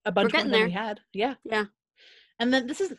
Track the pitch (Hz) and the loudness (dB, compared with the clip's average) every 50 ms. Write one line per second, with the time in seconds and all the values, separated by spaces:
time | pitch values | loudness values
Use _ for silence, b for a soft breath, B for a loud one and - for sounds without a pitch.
0 | _ 214 180 202 202 226 - 320 - 277 240 220 214 180 175 190 220 220 208 - | _ -2 2 2 2 4 2 2 0 2 2 2 2 2 0 -4 -6 -6 -8 -10
1 | _ _ _ 190 214 269 262 - _ - 226 214 208 202 - _ _ _ b b | _ _ _ -2 -2 -2 -2 -6 _ -4 -2 -2 -2 -4 -8 _ _ _ b b
2 | b b b b b b b _ 233 247 262 262 240 247 311 - 392 359 294 | b b b b b b b _ 0 2 2 2 0 -2 -4 -4 -4 -6 -4